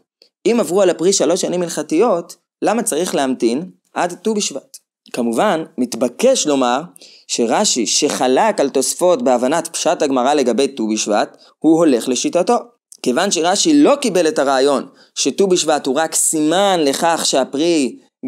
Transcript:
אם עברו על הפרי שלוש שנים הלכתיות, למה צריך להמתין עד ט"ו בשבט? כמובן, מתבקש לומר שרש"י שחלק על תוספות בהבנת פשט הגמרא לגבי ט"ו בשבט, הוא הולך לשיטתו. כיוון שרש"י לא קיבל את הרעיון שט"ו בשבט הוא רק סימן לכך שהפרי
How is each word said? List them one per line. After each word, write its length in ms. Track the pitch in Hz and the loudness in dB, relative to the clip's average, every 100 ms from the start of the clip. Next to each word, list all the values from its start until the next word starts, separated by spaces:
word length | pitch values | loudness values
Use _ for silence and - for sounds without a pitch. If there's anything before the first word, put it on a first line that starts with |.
| _ _ _ _ 190 | _ _ _ _ 0
אם 140 | 233 | 0
עברו 220 | 151 190 | 2 2
על 80 | 185 | 2
הפרי 240 | 160 175 | 2 0
שלוש 280 | 190 147 185 | 2 0 0
שנים 200 | 151 175 | -2 -4
הלכתיות, 760 | 175 160 151 160 240 175 175 - _ - | -4 -6 -2 0 2 0 -4 -16 _ -6
למה 220 | 165 226 | -2 -2
צריך 320 | - 151 180 165 | -2 -4 -2 -2
להמתין 540 | 131 123 117 123 180 - _ | -2 0 0 -2 -6 -16 _
עד 200 | - 175 | -4 -4
ט"ו 200 | 175 220 | -4 -4
בשבט? 440 | 208 - 143 - - _ _ _ | -2 -4 -8 -14 -20 _ _ _
כמובן, 500 | - 117 117 208 165 - - | -6 -2 0 0 -2 -4 -6
מתבקש 680 | 123 117 123 - 247 254 147 | -6 -4 -4 0 0 2 0
לומר 340 | 139 123 127 175 - - - - | 0 0 -2 -6 -16 -20 -20 -8
שרש"י 580 | - 113 151 - 127 101 | -2 0 0 0 -2 -2
שחלק 720 | - 143 101 127 135 214 202 | 0 0 0 0 2 2 0
על 100 | 139 | 0
תוספות 520 | 135 127 - - 156 | 0 -2 0 2 2
בהבנת 460 | 127 120 127 165 156 | 2 2 2 -2 -4
פשט 340 | - 156 170 | -4 -2 0
הגמרא 320 | 151 135 127 | 0 0 2
לגבי 340 | 151 123 113 139 | 2 2 0 -2
ט"ו 200 | 135 110 | -2 -4
בשבט, 500 | 107 - 104 147 - _ _ | -2 0 -2 -2 -8 _ _
הוא 180 | 151 160 | 2 4
הולך 300 | 156 117 131 | 4 2 0
לשיטתו. 480 | 123 147 170 180 240 - _ _ - | -4 -2 0 0 -2 -4 _ _ -8
כיוון 300 | 127 127 196 | -4 -2 0
שרש"י 520 | 170 165 208 170 147 | 0 0 0 2 4
לא 120 | 175 277 | 4 4
קיבל 260 | 240 180 160 | 0 0 0
את 120 | 156 | 0
הרעיון 480 | 135 131 139 131 - _ _ - | 0 2 2 0 -4 _ _ -6
שט"ו 320 | 143 123 196 | -2 0 2
בשבט 380 | 175 151 143 139 | 2 0 -2 -2
הוא 100 | 135 | -2
רק 200 | 160 - | -2 -2
סימן 640 | - 160 151 175 202 180 | -2 0 0 2 2 2
לכך 420 | 139 135 170 156 - | 0 0 0 0 0
שהפרי 720 | 143 127 135 170 160 123 - _ _ | -2 -2 -2 0 0 -2 -6 _ _